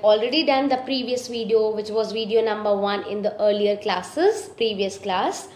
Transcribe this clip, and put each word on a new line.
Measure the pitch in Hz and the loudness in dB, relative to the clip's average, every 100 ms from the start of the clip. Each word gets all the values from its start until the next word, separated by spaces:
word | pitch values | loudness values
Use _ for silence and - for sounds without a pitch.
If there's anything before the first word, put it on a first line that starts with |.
already | 214 214 240 302 277 | 4 4 4 2 2
done | 269 277 | 2 2
the | 254 | 0
previous | 262 269 233 247 - | -2 -4 -2 -4 -4
video, | 233 208 220 220 214 | -6 2 2 2 -2
which | 214 | -4
was | 214 208 | -2 -2
video | 214 214 220 | -4 0 2
number | 226 214 208 202 | 2 0 0 0
one | 202 202 - | 0 -2 -4
in | 208 | -4
the | 202 - | -4 0
earlier | 208 208 208 202 | 2 2 2 0
classes, | 208 180 - - 381 440 - - | 0 -2 -2 2 2 2 -6 -2
previous | 226 202 196 - | -2 0 -4 -4
class. | 202 185 269 - - | -2 0 0 -4 -12